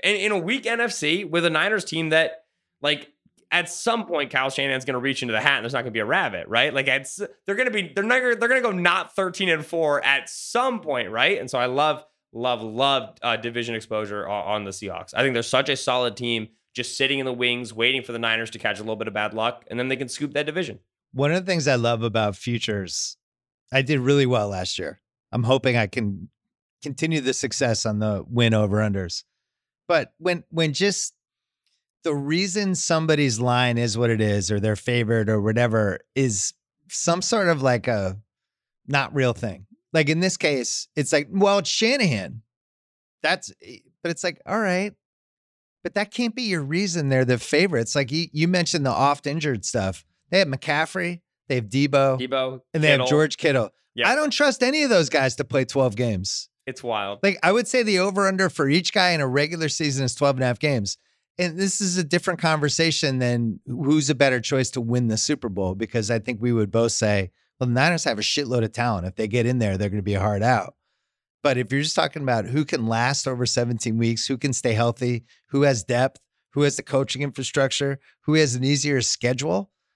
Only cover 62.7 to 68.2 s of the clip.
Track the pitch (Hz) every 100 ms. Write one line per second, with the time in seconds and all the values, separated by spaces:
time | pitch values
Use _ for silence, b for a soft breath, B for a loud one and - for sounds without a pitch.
62.7 | - 165 147 143 127 123 120 117 - -
63.7 | 127 139 156 139 131 139 123 - 135 127
64.7 | 127 117 123 117 110 - 147 117 95 92
65.7 | 95 113 117 104 113 107 107 120 117 104
66.7 | 113 117 - 107 101 92 - _ _ 127
67.7 | 123 156 170 147 107